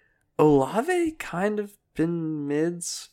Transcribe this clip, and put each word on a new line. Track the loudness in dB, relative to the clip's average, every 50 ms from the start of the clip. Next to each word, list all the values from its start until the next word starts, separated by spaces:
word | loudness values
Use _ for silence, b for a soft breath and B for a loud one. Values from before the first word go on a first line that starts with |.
| _ _ _ _ _ _ _ 4
Olave | 6 6 6 6 4 2 0 -2 0 0 0 0 0 -2 -4 -6
kind | -10 -8 -6 -2 -2 -2 -2 -4
of | -6 -8 -10 _ _ _ -4
been | -2 -2 0 0 -2 -2 -4 -4 -4 -4 -2
mids | -2 0 0 -2 -2 -4 -8 -8 -8 -10 -12 -16